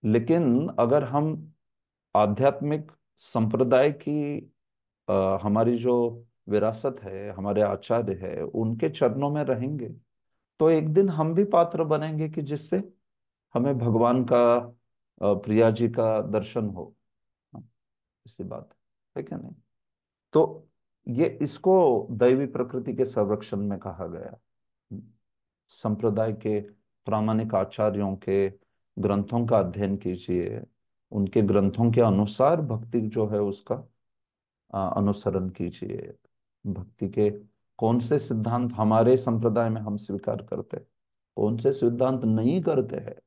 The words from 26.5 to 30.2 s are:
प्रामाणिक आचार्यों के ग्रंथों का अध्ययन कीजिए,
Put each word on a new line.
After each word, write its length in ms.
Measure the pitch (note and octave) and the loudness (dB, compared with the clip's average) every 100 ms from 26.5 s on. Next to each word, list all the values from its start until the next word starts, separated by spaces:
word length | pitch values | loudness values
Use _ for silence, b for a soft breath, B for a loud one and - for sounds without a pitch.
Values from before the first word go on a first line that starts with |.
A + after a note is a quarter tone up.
| G#2+ G#2 _ _ _ - | -4 -6 _ _ _ -4
प्रामाणिक 500 | G#2+ G#2+ A2 A2 A2 | -2 0 0 0 -2
आचार्यों 600 | G#2 - G#2+ G2+ G2+ G2 | -2 0 0 0 -4 -4
के 340 | - G2 G2 G2 _ _ _ - | -2 0 0 -4 _ _ _ -4
ग्रंथों 480 | G2+ G2+ G2 A#2+ A#2 | 0 0 0 -2 2
का 120 | A#2 | 2
अध्ययन 380 | F2+ G2 G2+ G2 | 2 -2 -4 -4
कीजिए, 680 | F2+ F2+ | -4 -8